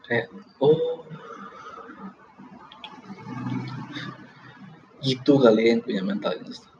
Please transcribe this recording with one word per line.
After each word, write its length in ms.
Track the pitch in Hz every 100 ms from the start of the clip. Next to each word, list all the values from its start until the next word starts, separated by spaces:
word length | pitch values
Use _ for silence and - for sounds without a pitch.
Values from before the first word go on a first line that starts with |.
Kayak, 240 | - 117 113 - - _
oh. 480 | 143 160 - - - - - - - - - - - - 196 - - - - - - - - - - - - 64 64 62 64 64 - - - - - - - - - - - -
Gitu 340 | 135 127 - 139
kali 320 | 120 107 113
yang 80 | 117
punya 240 | - 104
mental 320 | 95 101 - -
illness. 320 | - - -